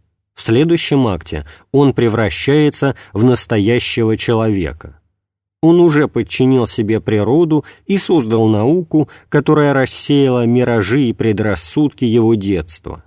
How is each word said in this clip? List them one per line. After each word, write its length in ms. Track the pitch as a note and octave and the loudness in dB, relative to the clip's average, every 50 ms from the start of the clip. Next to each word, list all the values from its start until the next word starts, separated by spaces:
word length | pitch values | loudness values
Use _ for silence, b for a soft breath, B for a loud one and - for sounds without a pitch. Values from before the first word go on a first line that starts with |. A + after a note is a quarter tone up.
| _ _ _ _ _ _ _ | _ _ _ _ _ _ _
В 60 | - | -10
следующем 680 | - - A2+ C3 D#3+ E3 E3+ D#3+ - - D3+ C#3 B2+ | -4 0 0 2 2 2 0 -2 0 0 0 0 0
акте 400 | A2 F#2 E2 - - E2 D2+ C#2+ B B B B B | 0 -2 -4 -8 -10 -10 -10 -12 B B B B B
он 220 | - C3+ C#3+ C3+ | 0 2 2 2
превращается 1040 | A#2 - B2 A2+ G#2 A2+ A2 F#2+ - - - C3+ C#3+ D3+ D3+ D3 - - C#3+ C3+ B2 B B B | 2 2 0 0 0 0 -2 -2 -2 -4 -2 0 2 2 2 0 0 -2 -4 -4 -4 B B B
в 100 | B G2+ A2 | B 0 2
настоящего 920 | B2+ B2 - - - A#2+ G#2+ G2 A2 A#2+ A#2+ - - - A#2+ A2+ A2 A2 | 2 2 0 -2 -2 -2 0 0 2 0 0 -2 -4 -4 -2 0 0 -2
человека. 840 | G#2+ - - A#2 A2 A2+ A2 G2+ G2 E2+ C#2 C#2 - - D2 - _ _ _ _ _ _ _ _ _ _ _ _ - | -2 -2 -2 -2 0 0 -2 -2 -2 -4 -6 -8 -12 -18 -20 -20 _ _ _ _ _ _ _ _ _ _ _ _ -2
Он 200 | - D#3+ E3+ F3 | 2 4 4 6
уже 260 | F3 E3+ D3 D3 D3 | 4 4 4 2 0
подчинил 600 | A#2+ - A#2+ G#2+ - - - C3 C3 C3 B2+ A#2 | 0 -2 -4 -6 -4 -2 0 2 2 2 2 0
себе 340 | G#2+ - - A2 G2+ A2 G#2+ | -2 -4 -4 -2 -2 -2 -2
природу 640 | - - A2 G#2 G2+ G#2+ C3 E3 F3 D#3 D#3 D3 B B B B B | -2 -2 -2 0 0 2 2 2 2 2 0 -2 B B B B B
и 100 | - G3 | -4 -4
создал 500 | F#3+ - - F#3 D#3+ A#2+ G#2+ A2+ A2 A2+ | -4 0 0 0 0 0 0 0 2 2
науку, 640 | A2 A2 G2+ G#2+ C3 E3 F#3 E3+ - - D#3 C#3 B B B B B | 2 2 0 0 0 0 -2 -2 -2 -2 -2 -2 B B B B B
которая 440 | - D3 C#3 - D3+ D#3 D3 C#3+ | -2 -2 2 2 2 2 2 2
рассеяла 760 | C#3 C3+ C3 B2 - - - - C#3+ C#3+ C#3 C3 B2 B2 A#2+ | 2 0 -2 -2 -4 -8 -4 0 0 2 2 2 2 0 0
миражи 640 | A#2 A#2+ B2 B2 A#2+ A#2 A2+ G2 F#2+ A#2+ D3 C#3 A#2 | 0 2 2 2 0 0 0 0 0 0 0 0 -2
и 40 | |
предрассудки 920 | G#2 - - A2+ G#2 F#2+ G#2+ G#2+ G2 D#2+ - - - D3+ D3+ C3+ - - C3 | -2 -2 -2 -2 -2 0 -2 -2 -2 -4 -6 -6 -2 -2 -2 -2 -2 -4 -2
его 300 | A#2 A2 A#2+ A2 A2+ A2+ | 0 2 2 2 2 2
детства. 680 | G#2+ F#2+ G2 G2 E2+ E2 - - - - - - - - | 0 0 -2 -4 -4 -4 -8 -14 -16 -14 -16 -16 -16 -18